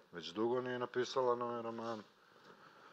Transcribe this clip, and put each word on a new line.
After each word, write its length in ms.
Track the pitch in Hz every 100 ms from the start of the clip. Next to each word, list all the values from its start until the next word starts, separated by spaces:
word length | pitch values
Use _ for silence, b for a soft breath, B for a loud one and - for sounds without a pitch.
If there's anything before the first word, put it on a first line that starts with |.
| -
već 160 | 85 82
dugo 340 | 95 117 127
nije 180 | 127 123
napisala 560 | 120 123 120 139 127 120
novi 260 | 120 120
roman. 420 | 117 113 113 110 98 - B B B B B B B